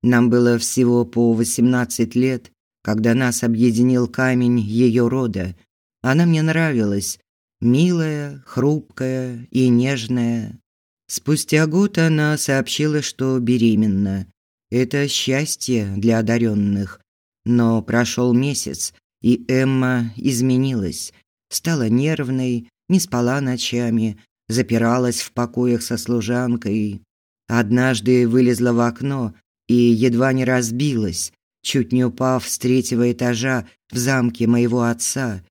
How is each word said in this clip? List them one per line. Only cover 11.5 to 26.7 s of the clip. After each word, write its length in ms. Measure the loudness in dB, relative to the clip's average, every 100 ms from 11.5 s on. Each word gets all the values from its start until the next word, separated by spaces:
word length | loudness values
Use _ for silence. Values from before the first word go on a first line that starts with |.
| 0 2
год 300 | 2 0 2
она 400 | 2 2 0 -2
сообщила, 640 | 0 -2 -2 -2 -2 -2
что 360 | -4 -6 -2 -2
беременна. 920 | 0 2 4 4 2 0 0 -4 -8 _ _ _ _
Это 400 | -2 -2 -2 -2
счастье 840 | -4 -2 -2 -2 -6 -4 -2 -2 -2
для 220 | 0 2
одаренных. 840 | 0 0 0 0 0 -2 -4 -10 _ _ _ _
Но 380 | 0 2 2 0
прошел 520 | 0 -2 -2 0 0
месяц, 600 | 2 0 -4 -6 -8 -10 _ _ _
и 220 | 0 0 0
Эмма 640 | 0 2 0 0 0 -4 -4
изменилась. 960 | -4 -2 0 0 0 -2 -4 -6 -12 _ _ _ _
Стала 400 | -8 -2 -2 0
нервной, 800 | 0 0 -2 -2 -2 -2 -4 -6 _ _
не 140 | 0
спала 400 | 0 -2 0 0
ночами, 800 | -2 -4 -4 -4 -2 0 -2 -6 _ _ _
запиралась 720 | -4 0 0 2 2 0 -2
в 140 | -6
покоях 480 | -6 -4 -2 0 0
со 140 | -2 -8
служанкой. 1040 | -2 -4 -2 -2 -2 -2 -2